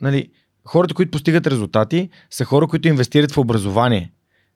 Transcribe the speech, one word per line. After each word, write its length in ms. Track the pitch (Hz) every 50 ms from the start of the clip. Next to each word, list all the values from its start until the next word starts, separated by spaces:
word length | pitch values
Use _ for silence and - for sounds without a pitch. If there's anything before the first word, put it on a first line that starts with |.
нали, 280 | - 135 139 139 - - _ _ _ _ _ _ _
хората, 300 | - - 165 180 170 156
които 160 | - 185 170
постигат 360 | - 156 - - 160 147 -
резултати, 600 | 156 135 120 107 95 - 110 110 107 - 170 180 180 - _ _ _
са 140 | - - 127
хора, 220 | - 143 143 156
които 220 | 156 - 160 156 165
инвестират 440 | 156 135 123 - - 147 147 143 143
в 60 | 143
образование. 760 | 131 117 117 110 95 101 95 107 120 127 120 98 85 82 - _ _ _ _ _ _ _ _